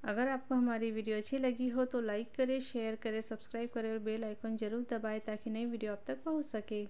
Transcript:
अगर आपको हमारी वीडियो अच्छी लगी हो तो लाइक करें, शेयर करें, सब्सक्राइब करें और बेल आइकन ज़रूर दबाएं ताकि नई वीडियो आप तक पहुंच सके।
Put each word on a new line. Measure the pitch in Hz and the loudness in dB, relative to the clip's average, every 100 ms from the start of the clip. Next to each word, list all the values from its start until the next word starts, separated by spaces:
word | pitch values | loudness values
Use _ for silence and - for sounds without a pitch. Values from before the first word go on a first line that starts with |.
अगर | - 208 254 | 0 2 2
आपको | 269 262 262 | 0 2 4
हमारी | 247 226 226 | 4 4 0
वीडियो | 220 220 214 | 0 0 0
अच्छी | 208 269 | 0 2
लगी | 262 240 254 | 2 2 2
हो | 240 254 | 2 2
तो | 254 | 2
लाइक | 226 208 240 - | 2 0 -2 0
करें, | 254 262 | 2 2
शेयर | 262 247 220 220 | 0 -2 0 0
करें, | 233 220 | -2 -2
सब्सक्राइब | 220 214 - 226 240 | -2 -6 -6 -4 -2
करें | 240 220 | -2 0
और | 220 | 0
बेल | 214 220 | 0 -2
आइकन | 220 214 226 226 | -2 -2 -2 0
ज़रूर | 214 226 240 | 0 0 0
दबाएं | 226 214 214 | 0 0 -2
ताकि | 220 214 - | -2 -4 -2
नई | 220 240 | -2 0
वीडियो | 233 214 | 0 -2
आप | 202 202 | -4 -4
तक | 262 | -4
पहुंच | 320 311 294 | 0 0 0
सके। | 220 208 214 208 | -2 -2 -2 -2